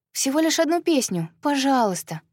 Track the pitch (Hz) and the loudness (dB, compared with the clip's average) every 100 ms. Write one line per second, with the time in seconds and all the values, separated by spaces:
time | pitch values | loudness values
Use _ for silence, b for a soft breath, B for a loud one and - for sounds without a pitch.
0 | _ - 269 294 320 320 311 349 339 294 | _ -6 -2 0 2 2 2 0 0 0
1 | - 175 165 _ 294 285 269 262 214 175 | 0 -4 -6 _ -2 0 2 2 2 -2
2 | - 165 - | -8 -12 -14